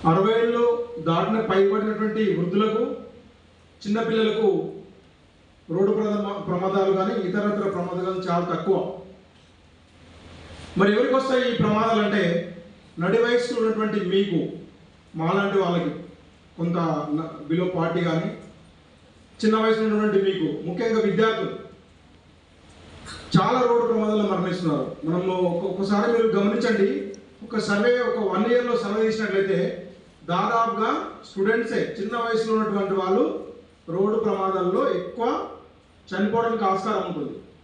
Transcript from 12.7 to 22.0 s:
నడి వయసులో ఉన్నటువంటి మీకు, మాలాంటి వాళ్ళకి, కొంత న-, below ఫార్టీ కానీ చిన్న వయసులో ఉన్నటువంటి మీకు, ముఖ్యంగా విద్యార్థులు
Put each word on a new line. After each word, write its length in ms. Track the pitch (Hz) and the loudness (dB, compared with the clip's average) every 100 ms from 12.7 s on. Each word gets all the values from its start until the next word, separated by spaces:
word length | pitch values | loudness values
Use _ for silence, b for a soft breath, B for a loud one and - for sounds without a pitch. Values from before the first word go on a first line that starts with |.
| - - - | -20 -20 -4
నడి 180 | 175 226 | 0 2
వయసులో 440 | 240 240 - 233 | 4 2 0 0
ఉన్నటువంటి 380 | 220 214 214 202 180 | 0 0 0 -2 0
మీకు, 480 | 196 202 160 110 - - - - - - 160 | 2 2 0 -2 -8 -16 -20 -20 -20 -14 -4
మాలాంటి 420 | 165 196 202 196 | 0 0 2 2
వాళ్ళకి, 300 | 175 175 147 - - - - - - - | 2 0 -2 -6 -14 -20 -20 -20 -20 -4
కొంత 200 | 170 170 165 151 147 151 | -2 0 0 -2 -2 -4
న-, 360 | 160 - 143 | -4 -10 -4
below 200 | 170 175 | -2 0
ఫార్టీ 280 | 165 170 170 | 0 0 0
కానీ 360 | 165 160 208 - - - - - - - - - - - 214 | 0 0 -4 -8 -16 -20 -20 -20 -20 -20 -20 -20 -20 -2 2
చిన్న 120 | 220 | 4
వయసులో 380 | 220 220 220 208 | 4 2 2 2
ఉన్నటువంటి 360 | 208 190 190 | 4 4 2
మీకు, 360 | 175 156 - 170 | 0 -2 -4 -6
ముఖ్యంగా 340 | 175 226 220 | -2 0 2
విద్యార్థులు 640 | 196 170 226 - - - - - - - | 2 2 2 0 -6 -8 -14 -20 -20 -20